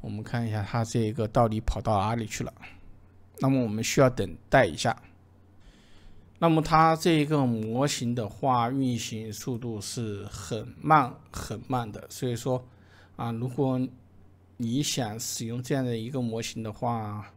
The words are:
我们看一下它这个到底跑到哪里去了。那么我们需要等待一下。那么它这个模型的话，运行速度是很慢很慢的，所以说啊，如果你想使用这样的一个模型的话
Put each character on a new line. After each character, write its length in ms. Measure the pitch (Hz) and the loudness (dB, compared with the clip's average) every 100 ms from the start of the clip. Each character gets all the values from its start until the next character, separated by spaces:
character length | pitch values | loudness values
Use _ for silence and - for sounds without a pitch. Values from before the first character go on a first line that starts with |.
我 80 | 104 | -8
们 120 | 104 | -8
看 240 | 110 123 117 | -4 -2 0
一 60 | |
下 100 | 107 | -2
它 220 | 101 120 | -2 -2
这 260 | 113 123 110 | 0 0 0
个 160 | 113 107 | 0 0
到 220 | - 117 | 4 4
底 100 | 107 | 4
跑 180 | - - | 0 0
到 180 | 117 104 | 2 2
哪 160 | 101 | 2
里 120 | 117 107 | -2 -4
去 180 | - | -6
了。 80 | 120 - - - - - - - - - | -8 -10 -20 -20 -20 -20 -20 -20 -20 -2
那 100 | 135 | 2
么 120 | 135 | 2
我 60 | 120 | 0
们 160 | 107 | -2
需 160 | - - | 0 6
要 80 | 131 | 6
等 260 | - 95 80 - | 6 -4 -6 2
待 160 | 143 | 4
一 120 | 107 76 | 6 2
下。 180 | 120 - - - - - - - - - - - - - - - | -2 -2 -8 -20 -20 -20 -20 -20 -20 -20 -20 -20 -20 -20 -20 0
那 120 | 170 | 4
么 120 | 160 | 4
它 320 | 151 156 160 160 | 4 6 6 6
这 280 | 180 160 | 4 4
个 200 | 147 151 131 | 4 2 2
模 380 | 113 110 117 143 | 0 -2 0 0
型 280 | - 120 | 0 -2
的 140 | 120 107 | -2 -4
话， 420 | - 139 123 120 | -2 2 4 2
运 260 | 135 131 120 | 2 0 0
行 360 | - 113 110 | -4 -8 -8
速 240 | 101 - 120 | -8 -6 -6
度 240 | 120 110 | -6 -6
是 440 | 95 - 113 101 104 | -6 -6 -4 -6 -10
很 380 | - - 113 117 - | -12 -6 -6 -8 -8
慢 320 | 147 156 123 123 - | 4 6 6 -4 -12
很 280 | - - 104 - | -10 -8 -10 -4
慢 240 | 127 113 | -4 -4
的， 160 | 104 - | -10 -14
所 180 | - 131 | -6 -4
以 80 | 117 | -2
说 260 | - 127 127 - - - - - | -2 -2 -4 -20 -20 -20 -20 -8
啊， 160 | 117 | -6
如 160 | 117 123 | -4 -6
果 320 | 123 135 127 127 - - - - - _ _ | 0 0 2 -2 -6 -20 -20 -20 -20 _ _
你 240 | 117 123 | -2 0
想 360 | 143 - 117 107 | 0 -2 -4 -4
使 280 | - - 113 | -8 -6 -6
用 160 | 120 | -6
这 120 | 123 | -2
样 80 | 143 | -2
的 140 | 127 117 | 0 -2
一 140 | 113 | -4
个 100 | 139 | -2
模 220 | 120 113 | -2 -2
型 200 | 113 - | -6 -6
的 80 | 110 | -8
话 560 | 101 120 117 107 104 98 | -4 -4 -2 -4 -8 -12